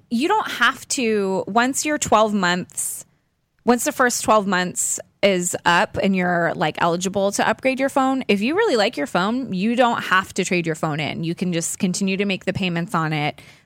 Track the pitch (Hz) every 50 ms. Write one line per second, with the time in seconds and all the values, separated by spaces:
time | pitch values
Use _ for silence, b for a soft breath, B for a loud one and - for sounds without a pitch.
0 | _ - 240 226 285 370 415 440 - - - - 247 240 262 - - - - 277
1 | 247 226 220 208 196 190 190 185 - - 196 233 240 254 285 - - 302 302 -
2 | - - 240 208 220 214 208 208 185 175 180 185 - - - - - - - -
3 | - _ _ _ _ _ _ _ _ _ _ _ - 214 247 240 - 302 - -
4 | 262 240 - - - - 214 220 196 196 190 180 180 180 - - - - - -
5 | - _ _ - - 202 190 180 180 180 - - - 175 170 175 - - - -
6 | - 190 190 185 180 180 175 170 170 156 - - 175 156 151 - - 175 165 180
7 | 180 196 185 208 196 202 202 - - - 226 - - 262 262 254 269 269 - 277
8 | 262 262 269 262 - - 202 196 208 254 320 392 466 427 285 220 196 233 - -
9 | 285 - - 180 180 208 233 262 269 - 190 180 190 226 240 233 254 233 - -
10 | - - 185 190 190 - - - 185 - 190 175 165 165 151 - - 156 147 156
11 | 151 - - - 165 160 170 - 196 185 175 165 170 - - - 208 185 175 -
12 | 196 190 190 185 202 202 190 180 - 190 180 - 190 185 170 170 170 165 - 170
13 | 160 156 156 151 147 151 - B B B B B B